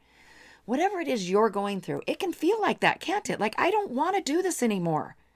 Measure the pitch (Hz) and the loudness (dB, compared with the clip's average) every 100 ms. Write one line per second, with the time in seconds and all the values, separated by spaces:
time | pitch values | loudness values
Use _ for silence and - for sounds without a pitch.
0 | _ _ - - - - - 262 381 381 | _ _ -20 -20 -20 -14 -4 0 0 0
1 | 285 247 180 196 220 202 202 196 - 143 | -2 -2 2 4 4 2 -2 -4 -4 -6
2 | - 302 381 - 320 440 381 - 170 - | -4 -4 -4 0 0 2 2 2 2 2
3 | - 403 - - 214 - 330 415 403 254 | -2 -4 -2 -2 -2 0 2 2 0 -2
4 | 320 392 - 320 370 320 240 202 170 156 | 0 0 0 0 0 0 0 0 0 -2
5 | 73 - _ | -4 -12 _